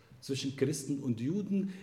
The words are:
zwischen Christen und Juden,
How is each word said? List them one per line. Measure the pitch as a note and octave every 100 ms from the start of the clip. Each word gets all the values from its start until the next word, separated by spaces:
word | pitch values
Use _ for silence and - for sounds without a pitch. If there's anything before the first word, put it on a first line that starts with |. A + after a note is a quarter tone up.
| - -
zwischen | - C3+ C3+ -
Christen | C3+ D#3 - C#3
und | C#3 A2
Juden, | B2+ G3+ G3 G3 - -